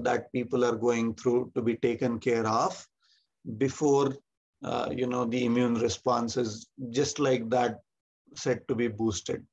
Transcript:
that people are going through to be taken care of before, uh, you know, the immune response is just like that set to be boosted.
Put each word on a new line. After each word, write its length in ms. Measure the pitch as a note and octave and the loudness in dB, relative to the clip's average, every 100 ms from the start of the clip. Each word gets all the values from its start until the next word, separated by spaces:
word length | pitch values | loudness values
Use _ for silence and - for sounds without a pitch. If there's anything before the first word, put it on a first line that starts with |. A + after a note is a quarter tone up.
that 300 | A#2+ A#2+ - | 0 -2 -2
people 320 | B2+ A#2+ B2+ | -6 -2 2
are 120 | A#2+ A2+ | 2 2
going 400 | A#2+ A#2 A2+ G#2+ | 2 2 0 -2
through 360 | B2+ A#2+ B2+ C3 | 0 0 0 -2
to 60 | |
be 120 | A2+ A2+ | -2 0
taken 420 | A#2+ A#2 B2+ A#2 | 0 0 -2 0
care 260 | B2+ A#2 A2 | 0 2 2
of 420 | A2+ F3 F3+ - _ _ _ _ _ - A2 | 0 0 -4 -16 _ _ _ _ _ -12 -2
before, 580 | C3+ - D3+ C#3 C#3+ C3+ _ _ _ _ | -2 2 4 4 4 -2 _ _ _ _
uh, 260 | C3 B2 A#2+ | -6 -4 -4
you 160 | B2 B2 | -2 -2
know, 180 | B2 A#2+ | -2 -2
the 200 | B2 A#2+ | 0 2
immune 280 | A#2+ B2 A#2 | 2 2 2
response 640 | A2+ - B2+ A#2+ A#2 C3 | 0 0 0 0 0 -2
is 300 | A#2 G#2+ - - B2 | -4 -6 -16 -12 -6
just 260 | A#2+ C#3+ - | -2 -2 0
like 320 | C#3 B2+ A2+ | 2 2 2
that 300 | B2 A#2+ A2 _ _ _ _ _ - | 0 0 -2 _ _ _ _ _ -6
set 320 | D3 A#2+ - | -2 -2 -2
to 80 | A#2 | -2
be 120 | A#2+ | 0
boosted. 560 | G#2+ A2+ G2 - - - | 0 -2 -2 -6 -8 -8